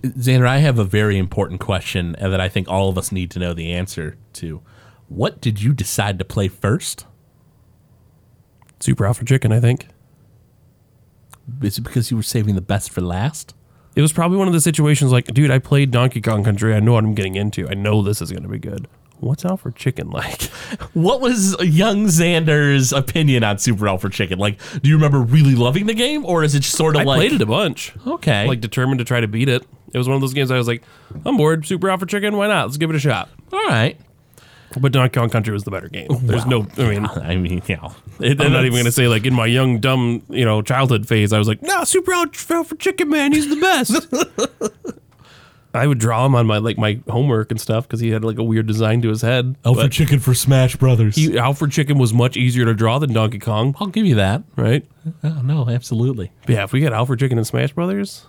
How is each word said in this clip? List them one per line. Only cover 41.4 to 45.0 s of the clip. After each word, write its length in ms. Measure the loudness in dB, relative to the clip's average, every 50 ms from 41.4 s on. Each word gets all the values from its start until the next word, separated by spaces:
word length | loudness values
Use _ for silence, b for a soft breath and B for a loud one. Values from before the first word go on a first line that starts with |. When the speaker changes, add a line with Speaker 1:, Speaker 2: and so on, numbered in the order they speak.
| 2
Speaker 2:
like, 140 | 0 0 -2
"No, 220 | -2 -2 -2 -2 0
Super 280 | 0 0 0 0 2 0
Alfred 680 | 0 0 -2 -4 -14 -6 -2 -2 -2 -2 -4 -8 -4
Chicken, 280 | -4 -4 -2 -2 -2 0
man, 240 | 0 0 2 2 2
he's 140 | 2 2
the 140 | 0 -2 0
best." 1120 | 2 2 2 2 0 0 0 -2 -2 -4 -2 -2 -2 -4 -2 -6 -6 -6 -4 _ -8 -8 -8 _
<laughs> 20 | -16 -14 -16 -16